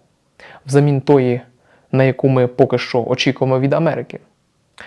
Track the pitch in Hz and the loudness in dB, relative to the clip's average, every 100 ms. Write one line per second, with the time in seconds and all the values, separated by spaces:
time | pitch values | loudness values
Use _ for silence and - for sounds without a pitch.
0 | _ _ _ _ - - 135 143 147 139 | _ _ _ _ -20 -20 0 2 2 0
1 | 135 143 123 123 - _ _ _ _ 131 | 2 2 2 -4 -8 _ _ _ _ 0
2 | 135 123 139 131 123 123 127 123 - 123 | 0 2 0 2 0 0 0 0 -2 -4
3 | 113 127 139 131 131 131 139 147 160 123 | -4 -2 -2 -2 -2 0 0 -2 -2 -4
4 | - - _ _ _ _ _ _ | -10 -16 _ _ _ _ _ _